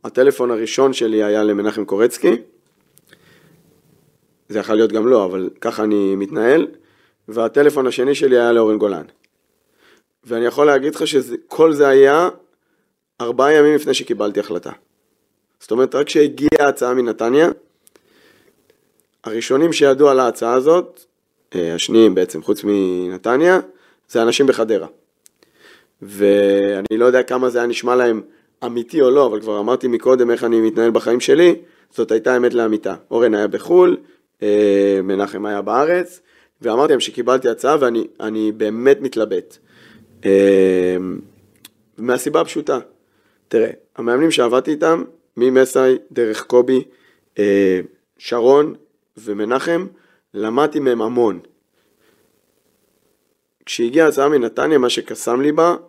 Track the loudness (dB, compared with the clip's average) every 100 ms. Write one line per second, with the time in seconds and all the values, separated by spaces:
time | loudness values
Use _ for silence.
0 | -6 0 0 0 -4 -4 -6 0 0 0
1 | -2 -2 0 0 0 -2 -4 -6 -6 0
2 | 0 0 -2 -2 -6 _ _ _ _ _
3 | _ _ _ _ _ _ _ _ _ _
4 | _ _ _ _ _ -8 -2 0 2 0
5 | 2 2 2 -4 -8 -6 -8 -4 -2 0
6 | 0 -2 -6 -2 2 2 0 -10 _ _
7 | _ _ -10 -6 -2 2 2 2 -4 -2
8 | -2 0 2 2 2 2 2 0 -2 -4
9 | -12 _ _ _ _ _ _ _ _ _
10 | _ _ _ -4 -2 2 2 2 -2 -4
11 | -2 -2 -2 -12 _ 2 2 4 4 6
12 | 6 4 0 -4 _ _ _ _ _ _
13 | _ _ -2 2 4 6 4 2 0 -6
14 | -4 -4 -4 -4 -6 -10 -10 -18 _ _
15 | _ _ _ _ _ _ -6 0 0 0
16 | -2 2 0 0 0 2 0 0 -2 -2
17 | -2 -4 0 2 2 -2 _ _ _ _
18 | _ _ _ _ _ _ _ _ _ _
19 | _ _ -10 -10 -2 0 0 2 2 6
20 | 4 4 0 -2 -2 0 2 2 0 -18
21 | _ _ _ _ _ -6 -6 -6 0 4
22 | 4 4 -2 -4 -6 -4 -2 -2 -2 -4
23 | -8 -8 -4 0 2 0 -2 _ _ _
24 | _ -2 0 2 0 0 -2 -2 -6 _
25 | _ _ _ _ _ _ _ _ _ _
26 | -20 -2 2 2 2 0 -2 -4 -4 2
27 | 2 2 0 -2 -2 -2 -4 -4 -2 0
28 | 0 -2 -8 _ _ _ -10 -8 -6 0
29 | 2 4 2 -2 -6 -6 -4 -2 -2 -2
30 | 2 2 2 0 0 0 0 0 0 0
31 | -2 -2 2 4 4 2 -8 _ _ -8
32 | -2 -2 0 0 0 0 -2 -4 -6 -12
33 | _ 0 0 0 -2 -4 2 4 4 0
34 | -8 _ _ _ -2 2 2 2 2 0
35 | -2 -4 -4 -6 -8 -8 -2 -2 0 -2
36 | -4 -16 _ _ _ _ -4 0 2 0
37 | -2 -6 -2 0 -2 -2 -2 0 0 -2
38 | -6 _ -8 -4 -4 -2 -6 0 2 2
39 | 0 -4 -4 -4 -8 _ _ _ -20 -20
40 | _ _ 2 4 4 4 4 2 0 -2
41 | -6 -10 -14 _ _ _ -20 _ _ -10
42 | -4 -2 0 -2 -2 -6 -4 -6 -8 _
43 | _ _ _ _ _ -2 -2 -6 _ -8
44 | -4 0 0 0 0 0 -2 -2 0 -2
45 | -4 _ _ -2 0 2 2 2 0 0
46 | -4 -4 -4 -4 0 2 2 0 -2 _
47 | _ _ _ -4 0 2 2 0 -6 _
48 | _ _ -8 0 4 4 2 -6 _ _
49 | _ -18 -10 -6 -2 -2 -2 -4 -6 _
50 | _ _ _ -10 -4 -2 -2 0 -2 -2
51 | -2 0 0 -2 -14 _ _ _ _ _
52 | _ _ _ _ _ _ _ _ _ _
53 | _ _ _ _ _ _ -14 -6 -2 2
54 | 2 2 0 0 -2 -4 0 0 0 -4
55 | -8 -10 -4 -2 0 0 0 -2